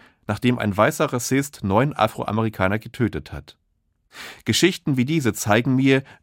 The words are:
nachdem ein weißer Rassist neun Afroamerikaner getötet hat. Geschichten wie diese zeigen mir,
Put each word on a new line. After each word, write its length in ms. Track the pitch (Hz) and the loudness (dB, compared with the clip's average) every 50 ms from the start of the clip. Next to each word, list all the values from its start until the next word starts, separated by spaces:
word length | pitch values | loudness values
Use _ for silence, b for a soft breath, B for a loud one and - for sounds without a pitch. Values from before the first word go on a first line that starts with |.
| b b b b b - | b b b b b -8
nachdem 320 | 104 101 - 123 123 120 | -6 -2 0 0 0 0
ein 180 | 113 107 95 98 | 0 -2 2 2
weißer 340 | 107 139 160 - 160 139 | 2 2 2 0 -2 -2
Rassist 500 | - 123 120 - 131 135 139 143 - - - | -2 -4 -4 -2 -2 -2 -2 -4 -6 -6 -2
neun 320 | 98 95 107 131 147 - | 0 2 2 2 2 0
Afroamerikaner 840 | - 101 110 - - - - 101 110 113 113 107 - 98 92 101 107 | 0 0 0 0 -4 -6 -4 -2 -2 -2 -4 -2 -2 0 0 0 -2
getötet 560 | - 120 - - 123 104 - 80 71 - - | -6 -8 -4 -2 -2 -2 -2 -4 -10 -10 -12
hat. 240 | 71 - - - _ _ _ _ _ _ _ _ _ _ B B B B B B B B | -14 -14 -16 -20 _ _ _ _ _ _ _ _ _ _ B B B B B B B B
Geschichten 500 | - 110 - - 180 185 - - - 143 | -2 0 2 2 2 0 0 -2 -2 0
wie 100 | 131 120 | 0 0
diese 280 | 131 160 165 135 113 101 | 0 0 0 0 0 -2
zeigen 420 | - - 104 104 113 123 135 131 | -2 0 2 2 2 2 2 2
mir, 280 | 131 135 135 135 135 135 B B B | 2 4 4 2 2 0 B B B